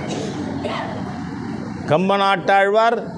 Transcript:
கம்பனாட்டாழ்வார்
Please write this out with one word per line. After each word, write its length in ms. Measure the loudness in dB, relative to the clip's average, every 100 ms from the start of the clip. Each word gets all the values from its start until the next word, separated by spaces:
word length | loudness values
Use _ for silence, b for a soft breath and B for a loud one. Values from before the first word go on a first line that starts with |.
| -4 -4 -4 -6 -4 -4 -4 -4 -6 -6 -6 -6 -8 -6 -6 -6 -8 -6 0
கம்பனாட்டாழ்வார் 1160 | 2 4 4 4 2 4 4 6 4 4 2 -2